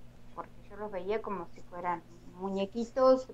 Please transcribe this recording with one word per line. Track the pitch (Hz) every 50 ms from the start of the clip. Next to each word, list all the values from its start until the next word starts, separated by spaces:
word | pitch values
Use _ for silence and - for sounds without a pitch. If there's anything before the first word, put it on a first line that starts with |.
| - - - - - - -
porque | 170 170 - - - - -
yo | 202
los | 202 214 208
veía | 196 185 180 190 214 220
como | 220 220 202 185 170 - -
si | -
fueran | - - 180 175 175 175 175 170 - - - - - - 175 175
muñequitos, | 185 196 190 196 196 196 - 233 226 226 - 269 262 262 262 262 - -